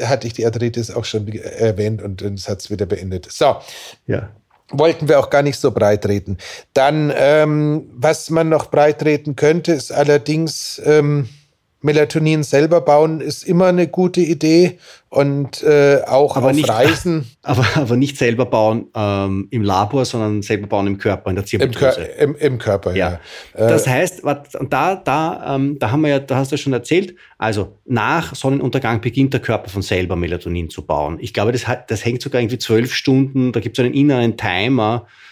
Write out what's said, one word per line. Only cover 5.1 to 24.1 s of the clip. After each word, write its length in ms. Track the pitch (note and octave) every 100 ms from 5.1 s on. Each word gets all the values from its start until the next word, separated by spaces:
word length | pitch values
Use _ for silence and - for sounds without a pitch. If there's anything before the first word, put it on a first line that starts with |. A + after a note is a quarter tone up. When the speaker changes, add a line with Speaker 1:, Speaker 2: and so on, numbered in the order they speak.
| C#3+
Speaker 1:
auch 120 | C3+
gar 120 | C#3+
nicht 140 | C#3+ -
so 120 | C3+
breit 340 | G#2+ G#2 G#2 G2+
reden. 300 | G2+ F#2+ F#2+ - - -
Dann, 360 | C3+ C#3 D#3 D3 C3+
ähm, 720 | C#3 D3+ D#3 D3+ D3+ D3+ -
was 340 | B2 D#3 D#3 -
man 200 | E3 D#3+
noch 200 | D#3 -
breit 320 | D3+ D3+ D3
reden 320 | D3+ D3 D3+
könnte, 380 | C3 D3 E3+ E3+
ist 200 | D3+ -
allerdings, 880 | - D3 D3 A#2+ D#3 D#3+ - - -
ähm, 440 | D3 D3+ D3 D3 A2+ - _ _ _ _
Melatonin 600 | C#3+ D3+ D3 D#3+ D#3 D#3
selber 360 | D3 C#3 D#3 E3+
bauen 400 | D3 D3 D#3+ D#3+
ist 220 | C3+ -
immer 240 | - F3 F#3
eine 220 | F3+ E3+
gute 320 | - F3+ F3+
Idee 580 | D#3+ D#3+ D#3 E3 F3+ - - - _
und, 560 | - C#3+ C#3+ C3+ -
äh, 380 | D3+ D3 C#3+ C#3 -
auch 300 | C3 C#3+ C3+
Speaker 2:
Aber 140 | D3
Speaker 1:
auf 20 |
Speaker 2:
nicht, 140 | D3+ D3
Speaker 1:
Reisen. 580 | A2 C#3+ D#3+ F3+ D#3+ B2+ _
Speaker 2:
<laughs> 60 |
aber, 240 | - C3 G#2+
aber 220 | - A2 A#2+
nicht 200 | C#3 -
selber 300 | A#2+ A#2 B2
bauen, 400 | A2+ G#2+ A2+ -
ähm, 540 | A2+ G#2 G2 G2 G2 G2
im 120 | A#2+
Labor, 400 | G2+ F#2 G#2 C#3
sondern 380 | B2 A#2+ G#2+ G#2
selber 260 | G2+ G#2 G2+
bauen 180 | G#2 G2+
im 120 | G2
Körper, 320 | A2 F#2+ G2
in 40 |
der 80 | F#2 F#2+ A2
Speaker 1:
Im 120 | C3
Kör-, 200 | A#2 C3+
Speaker 2:
Zirbeldrüse. 80 | - - -
Speaker 1:
im, 160 | D3 D3+
im 220 | D3 A#2+
Körper, 360 | A2 G2 F#2+
Speaker 2:
Ja. 240 | F#2+ E2+ F2 - - - -
Speaker 1:
ja. 80 | A#2
Äh, 20 |
Speaker 2:
Das 200 | - C3
heißt, 340 | B2+ F3+